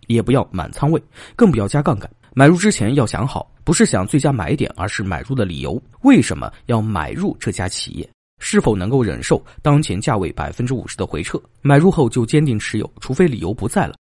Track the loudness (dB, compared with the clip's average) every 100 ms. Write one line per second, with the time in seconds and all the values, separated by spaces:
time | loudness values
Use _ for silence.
0 | -2 0 2 2 0 -6 -8 -4 -2 -2
1 | -4 -20 -6 4 4 4 0 0 0 -2
2 | -6 _ _ 6 6 6 2 0 0 0
3 | 0 -2 -4 -6 -10 -8 -2 2 2 2
4 | 0 0 0 -2 -2 -2 -4 -6 -6 -6
5 | -6 -6 -4 -4 -4 -4 -6 -8 -10 0
6 | 6 6 4 -4 -10 -10 -4 -2 -2 -4
7 | -6 -6 -6 -6 -6 -4 -6 -6 -10 -12
8 | -14 _ _ -14 -4 0 0 0 0 -2
9 | -2 -4 -2 -2 -4 -4 0 2 0 -4
10 | -2 -2 -4 -6 -8 -6 -4 -6 -8 -8
11 | -6 -6 -6 -10 -12 _ 4 6 6 4
12 | 0 0 0 0 0 -2 -4 -6 -8 -10
13 | -4 2 2 0 -6 -4 -2 -2 -4 -6